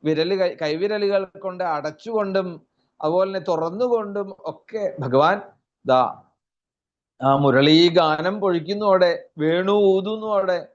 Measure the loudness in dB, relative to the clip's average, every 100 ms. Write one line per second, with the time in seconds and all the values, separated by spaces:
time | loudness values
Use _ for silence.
0 | -2 -2 -2 0 -2 -2 -6 -4 -4 -2
1 | 0 -2 -4 -10 -12 -6 -4 -4 -6 -10
2 | -6 -4 -2 -2 -4 -10 _ _ _ _
3 | -2 0 0 -2 -4 -2 -2 -4 -2 -2
4 | -2 -8 -8 -10 -14 -14 _ -8 -8 -6
5 | -2 2 2 2 -6 _ _ _ 0 2
6 | 2 -4 _ _ _ _ _ _ _ _
7 | _ _ 0 4 4 4 6 6 6 4
8 | 2 0 -2 -2 0 -2 -2 -4 2 4
9 | 4 0 -6 -4 0 0 0 2 4 2
10 | 0 -6 -4 -2 -2 -4 -6